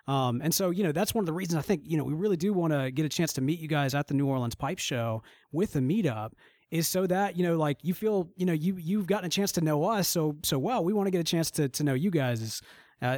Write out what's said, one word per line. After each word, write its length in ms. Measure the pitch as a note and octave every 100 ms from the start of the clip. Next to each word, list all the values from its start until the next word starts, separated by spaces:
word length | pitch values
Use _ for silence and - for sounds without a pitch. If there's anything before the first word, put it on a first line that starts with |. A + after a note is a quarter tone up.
| -
Um, 340 | C#3 B2+ B2
and 120 | C#3+
so, 160 | - F#3
you 120 | F3
know, 100 | F#3
that's 200 | D3 G#3+
one 80 | A3+
of 40 | F3
the 60 |
reasons 240 | E3 F#3 E3
I 40 |
think, 200 | - F3
you 140 | D3 D#3+
know, 60 |
we 100 | C3
really 220 | D3+ G#3 F3
do 160 | F#3+
wanna 360 | F#3+ E3 D3 C3
get 140 | C3
a 40 | D#3
chance 240 | - E3
to 80 | -
meet 160 | C3 E3+
you 80 | D#3
guys 260 | D3+ C#3
at 120 | C#3 D3
the 80 |
New 140 | C#3 C#3
Orleans 260 | C3 A#2+
Pipe 240 | - C#3 F#3
Show 440 | - B2+ A#2 A2+ - - _
with 200 | D3 G#3+
the 60 | C#3+
meetup, 500 | B2+ G3+ E3 A2 A2 - - _ _
is 180 | E3 D#3
so 180 | F#3 F#3
that, 300 | F#3 G3+ F3
you 60 |
know, 140 | F3 E3+
like, 200 | D3+ C#3+
you 100 | D#3
feel, 380 | F3+ G#3+ G3+ E3+ -
you 100 | F3+
know, 60 |
you, 220 | D#3+ E3+ F#3+
you've 300 | D#3+ G#3 F3+
gotten 200 | G3+ F3
a 40 |
chance 220 | G3 G3
to 80 | -
know 240 | D#3 D3
us 240 | F3+ G#3+ F3
so, 280 | F3 D#3 D3
so 160 | - C#3+
well. 260 | E3 B3
We 100 | E3+
wanna 160 | G#3+ G3
get 100 | F3+
a 40 |
chance 260 | D#3+ E3+ D#3+
to, 160 | - C#3+
to 160 | -
know 100 | D3
you 160 | C3 G3
guys 300 | E3+ C3 A#2
as, 220 | A2 - - - - _
uh, 40 | B2